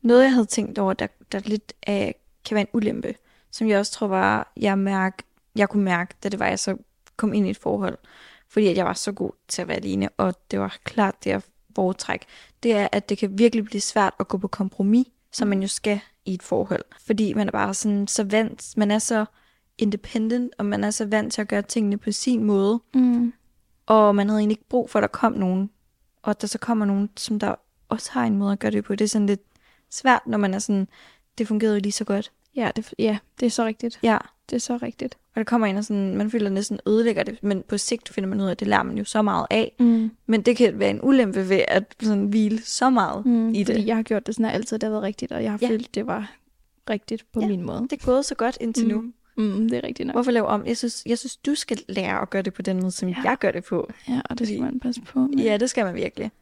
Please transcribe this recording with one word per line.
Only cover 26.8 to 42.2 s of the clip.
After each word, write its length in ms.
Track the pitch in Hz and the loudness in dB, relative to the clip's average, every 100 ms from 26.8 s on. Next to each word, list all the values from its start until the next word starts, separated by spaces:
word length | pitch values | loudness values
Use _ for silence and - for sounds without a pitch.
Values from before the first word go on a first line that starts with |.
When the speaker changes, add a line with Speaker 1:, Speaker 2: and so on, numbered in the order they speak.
Speaker 1:
nogen, 260 | 208 196 208 - | 2 0 -2 -6
som 220 | - 214 | -6 -2
der 160 | 208 - _ _ _ | -2 -4 _ _ _
også 240 | 226 - | -6 -4
har 120 | 262 | -2
en 120 | 233 202 | 0 2
måde 160 | 202 | 0
at 60 | 202 | 0
gøre 120 | 214 | 0
det 140 | 208 | -2
på. 100 | 208 | -2
Det 100 | 202 | -2
er 40 | 214 | 0
sådan 180 | 214 202 | 2 2
lidt 140 | 196 _ _ _ _ _ | 0 _ _ _ _ _
svært, 360 | - 262 240 - | -2 2 2 2
når 120 | 214 | 0
man 160 | 202 | 0
er 40 | 190 | -2
sådan, 300 | 208 202 190 _ - _ _ - | 0 0 0 _ -20 _ _ -6
det 100 | 214 | -2
fungerede 260 | 214 220 208 | 0 2 2
jo 40 | |
lige 100 | 202 | -2
så 120 | - | -4
godt. 280 | 214 202 214 _ _ 277 | -2 -2 -4 _ _ -4
Speaker 2:
Ja, 140 | 220 - | -2 -2
det 100 | 220 | -8
f-, 60 | - | -2
ja, 200 | 214 214 _ _ | 0 0 _ _
det 60 | 240 | 0
er 40 | |
så 140 | - | 2
rigtigt. 340 | 226 220 233 - | -2 -2 -8 0
Speaker 1:
Ja. 160 | 233 214 - _ - | 2 2 -2 _ -8
Speaker 2:
Det 60 | 240 | -6
er 40 | |
så 160 | - 240 | -4 -6
rigtigt. 380 | 240 - 254 - _ | -6 -8 -10 -10 _
Speaker 1:
Og 40 | - | -6
det 80 | 220 | 0
kommer 200 | 233 214 | 2 2
ind 120 | 196 | 0
og 60 | |
sådan, 320 | 214 208 190 190 | -2 -2 0 -2
man 140 | 208 | -2
føler 200 | 233 208 | 0 0
næsten 300 | 196 202 202 - | -2 -2 -4 2
ødelægger 360 | 214 233 208 | 4 4 0
det, 200 | - 226 | -4 -2
men 200 | 202 190 | -2 -2
på 160 | - 202 | -2 -4
sigt 300 | - 233 - | -2 -4 -4
finder 200 | - 190 | -6 -2
man 120 | 202 | -2
ud 60 | 196 | -2
af, 40 | |
at 100 | 180 | -2
det 80 | 202 | 0
lærer 140 | 208 | 0
man 160 | - 214 | 0 -4
jo 60 | |
så 180 | 208 220 | -4 0
meget 240 | 214 185 - | 2 0 0
af. 220 | 220 - _ | 0 0 _
Speaker 2:
Mm. 320 | 240 226 220 - - | 4 4 0 -6 0
Speaker 1:
Men 160 | 220 | 2
det 140 | 214 233 | 4 6
kan 220 | 233 208 | 4 4
være 120 | 202 | 0
en 100 | 208 | 2
ulempe 460 | 262 269 214 190 185 | 4 4 4 0 2
ved 160 | 190 - | 2 4
at 260 | - 208 - | 2 0 -4
sådan 220 | 220 202 | 0 0